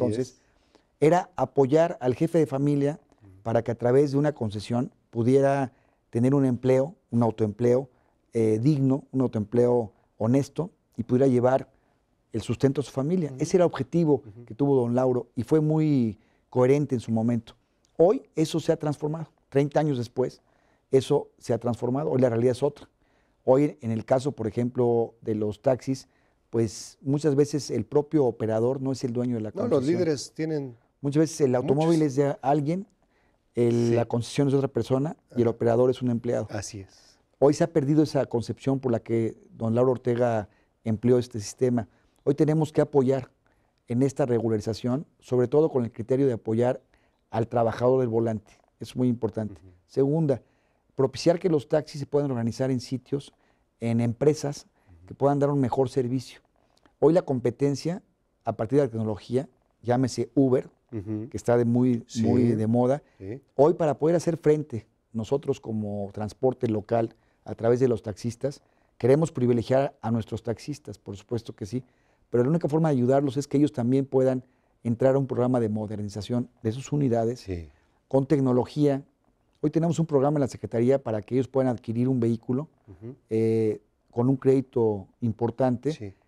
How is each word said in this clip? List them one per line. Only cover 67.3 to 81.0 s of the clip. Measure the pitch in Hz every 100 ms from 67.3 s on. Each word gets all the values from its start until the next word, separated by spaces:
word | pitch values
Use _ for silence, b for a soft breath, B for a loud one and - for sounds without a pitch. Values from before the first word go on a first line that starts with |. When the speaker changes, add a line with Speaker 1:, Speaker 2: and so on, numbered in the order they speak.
| _
Speaker 1:
a | - 107
través | 117 120
de | 131
los | 110
taxistas, | - 98 120 110 135 - _ _ _ _
queremos | 120 139 160
privilegiar | - 123 120 107 131 139 -
a | -
nuestros | 117 107 110
taxistas, | - 110 - 143 - 104
por | - 101
supuesto | - 117 -
que | 113 101
sí, | 123 - _ _ _ _
pero | 120
la | 123
única | 165 160
forma | 151 165
de | 139
ayudarlos | 123 135 143 123
es | 139
que | 139
ellos | 147
también | 147 120 135 135
puedan | 131 131 127 - _ _ _
entrar | 117 113 131 135
a |
un | 131
programa | 117 123 127
de | 113
modernización | 107 107 107 104 104 98 120 127 _
de | 113
sus | 117 131
unidades | 147 139 117 113 127
Speaker 2:
Sí. | - 90 80 _ _ _ _
Speaker 1:
con | 135 135
tecnología. | 147 131 123 123 - 143 135 - _ _ _ _ _
Hoy | 151
tenemos | 160 165 165
un | 165
programa | 143 139 151
en |
la | 131
Secretaría | - 107 117 120 135